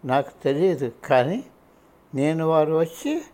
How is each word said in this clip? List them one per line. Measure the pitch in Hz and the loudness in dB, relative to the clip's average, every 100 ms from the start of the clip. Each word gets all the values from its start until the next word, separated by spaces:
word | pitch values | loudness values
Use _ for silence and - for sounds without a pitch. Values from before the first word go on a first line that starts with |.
నాకు | 143 131 139 - | 0 -2 -2 -6
తెలియదు, | 139 139 185 151 127 - | -4 0 0 0 -4 -8
కానీ | - 131 127 220 269 _ _ _ _ _ _ | 2 2 2 -2 -8 _ _ _ _ _ _
నేను | 131 147 160 160 | -2 -2 0 2
వారు | 160 156 | 2 2
వచ్చి | 160 165 - 277 311 - | 0 -2 -4 -6 -6 -8